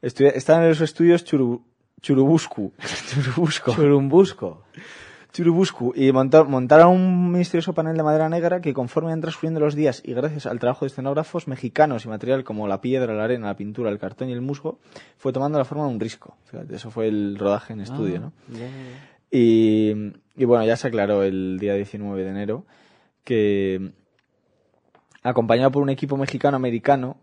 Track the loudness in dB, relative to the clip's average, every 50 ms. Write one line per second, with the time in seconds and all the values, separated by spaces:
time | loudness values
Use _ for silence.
0 | -8 -8 0 4 4 4 4 2 2 2 4 4 6 4 4 2 0 -4 0 2
1 | 4 4 4 4 2 -2 0 0 0 0 -2 -6 _ _ _ _ _ _ _ -20
2 | -2 0 2 4 4 4 4 2 2 -2 -8 -8 -8 -8 _ _ -12 -10 -10 -10
3 | -10 -6 -6 -4 -4 -2 -2 0 0 -2 -2 -2 -2 -2 0 2 4 4 4 4
4 | 2 4 4 4 4 4 0 -8 -10 -10 -10 -12 -20 _ _ -20 -20 -20 -20 -20
5 | -20 -20 -20 -20 -20 _ _ 0 0 2 2 2 0 0 -2 -4 -4 -4 -2 2
6 | 2 4 4 4 2 8 8 8 8 8 2 -2 4 6 8 10 10 10 8 6
7 | 4 2 2 2 2 2 2 0 0 0 -2 -4 -2 -2 -4 -4 -2 -2 -2 0
8 | 0 2 2 2 2 0 0 -2 -2 -2 -2 -2 -4 -4 -4 -4 -6 -4 -4 -4
9 | -4 -2 -6 -4 -6 -8 -8 -6 -6 -4 -2 0 0 0 0 0 0 0 -2 -2
10 | _ -8 -6 -4 -4 -4 -6 -6 -8 -8 -8 -2 -2 -2 -2 -2 -6 -8 -8 -8
11 | -6 -4 -4 -4 -6 -6 -8 -10 -8 -8 -12 -8 -10 -10 2 2 2 2 2 -4
12 | -6 -8 -10 -8 -2 -2 -2 -2 -2 -6 -8 -6 -4 -4 -4 -4 -2 -2 -2 -2
13 | -2 -2 -2 -4 -2 -2 -4 -4 -4 -8 -8 -8 -10 -12 -8 -6 -4 -4 -4 -4
14 | -8 -12 -10 _ -8 -8 -8 -8 -6 -8 -8 -8 -8 -10 -10 _ _ _ _ -20
15 | -20 _ _ _ _ -4 -2 -2 -2 0 0 0 -2 -2 -4 -6 -4 -4 -4 -4
16 | -6 -8 -8 _ -20 -20 _ _ _ _ -18 -18 -16 -14 -14 -14 -14 -12 -8 -4
17 | -2 -2 -2 -2 -2 -4 -4 -2 -2 -2 -2 -2 -4 -10 -14 -14 -12 -12 -8 -6
18 | -4 -4 -4 -6 -8 -12 -16 _ _ -18 -16 -14 -14 -14 -14 -16 -18 -18 -20 -20
19 | -20 _ _ _ _ _ 0 2 4 6 6 6 4 4 2 2 0 0 -2 -4
20 | -8 -10 -12 -16 _ _ _ -2 2 2 4 4 4 0 0 0 -2 -4 -2 -2
21 | 0 0 2 2 2 0 0 -2 -6 -6 -6 -4 -4 -2 -2 -2 -4 -6 -10 -12
22 | -10 -8 -8 -8 -8 -8 -8 -8 -6 -6 -8 -8 -10 _ _ _ _ _ _ _
23 | _ _ _ _ _ -4 0 0 2 2 0 0 0 -2 -4 -4 -8 -10 -14 _
24 | _ _ _ _ _ _ _ _ _ _ _ _ _ _ _ _ _ _ _ _
25 | _ _ _ _ _ -2 0 0 2 2 2 2 2 2 2 0 -2 -2 -2 -4
26 | -4 -6 -4 -4 -4 -6 -6 -2 -2 0 0 0 -2 -4 -4 -4 2 2 2 2
27 | 0 -8 -12 _